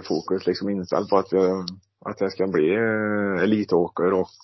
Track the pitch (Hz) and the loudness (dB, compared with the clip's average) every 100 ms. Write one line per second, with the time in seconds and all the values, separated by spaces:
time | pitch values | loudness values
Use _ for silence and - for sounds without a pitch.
0 | - 80 - 95 - 87 98 101 90 80 | 0 -4 -2 -2 0 -2 -2 -4 -2 -2
1 | 101 98 95 92 92 95 90 95 _ _ | 2 0 2 2 2 0 -6 -14 _ _
2 | 101 104 95 - 95 90 76 107 113 107 | -12 -4 -4 -2 -2 2 2 2 0 0
3 | 107 104 101 92 95 107 101 87 87 - | -2 -2 -2 0 2 2 2 2 2 0
4 | 90 95 90 - | 0 2 -2 -8